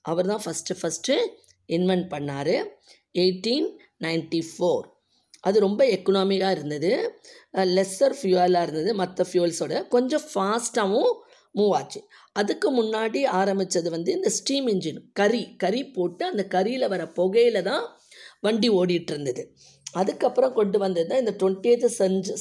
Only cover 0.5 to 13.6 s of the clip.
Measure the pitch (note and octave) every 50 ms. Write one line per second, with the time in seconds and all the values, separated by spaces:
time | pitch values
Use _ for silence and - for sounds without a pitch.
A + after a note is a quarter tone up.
0.5 | D#3+ - - - F#3 F3+ - E3+ D#3+ - - - C4+ E4+ A#4+ G4+ - - _ _
1.5 | _ _ _ - - E3+ F3+ F#3 F#3 F3+ E3 - - D3 C#3+ C#3+ C#3 C#3 C#3+ D3+
2.5 | F#3+ C#4+ G#4+ G#4 - _ _ _ - _ _ _ - F3 F3+ F#3 F#3 F#3 F#3 A3+
3.5 | A#3+ D4 E4 A4 - - - _ _ - - D#3+ E3 E3 D#3 D#3+ - E3 D#3+ D#3+
4.5 | - - F3+ F3+ D#3 A2 - - _ _ _ _ _ _ _ _ _ - - F3+
5.5 | G3+ A3 G3+ G3 G#3 G#3+ C#4 C4 G#3 F#3 - - G3 G3 F#3+ F#3+ G3 F#3+ F#3 F#3+
6.5 | F#3+ D#3 C#3+ D3 D3 D3 C#3+ F3 A#3 - G#4 A#4 - - _ - - - - _
7.5 | - - F#3+ F#3 F3+ F#3 G3 F#3 - - C#4 C4+ - - - F#3+ F#3 F3+ F3+ F3+
8.5 | F#3 F3 E3+ D#3+ D3 D#3 D#3 G3 A3+ G3+ F#3 F3 - - F#3 F3+ - F3+ F3 E3+
9.5 | D#3+ - E3+ C#3 D#3 A#3+ G4 - - B3 B3+ B3+ D#4 D4+ D4 - - G3+ F#3+ G3
10.5 | G#3+ A#3 A#3 - - B3 G#3+ F#3+ G3 A#3 F4 B4 A#4+ - - _ - _ _ _
11.5 | - - G#3 G#3 F3+ D3 C3+ - - - - _ - - - _ - G3+ G#3 G#3
12.5 | D#4 - - G#4 C4+ B3 A3+ A3 A3 A3 A3+ A3 A3 C4+ C#4 C4 - F#3 F#3+ G3
13.5 | G3 G3